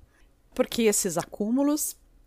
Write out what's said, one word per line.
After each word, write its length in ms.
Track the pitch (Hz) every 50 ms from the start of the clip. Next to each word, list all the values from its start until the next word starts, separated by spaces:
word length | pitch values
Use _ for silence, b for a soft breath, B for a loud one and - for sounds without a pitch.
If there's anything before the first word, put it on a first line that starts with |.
| - b b b b b _ _ _ _
Porque 300 | - - 254 - - 240
esses 340 | 226 208 208 - - 180 151
acúmulos, 800 | 170 - - - - 202 214 240 269 285 294 302 294 - - - _ _ _ _ _ _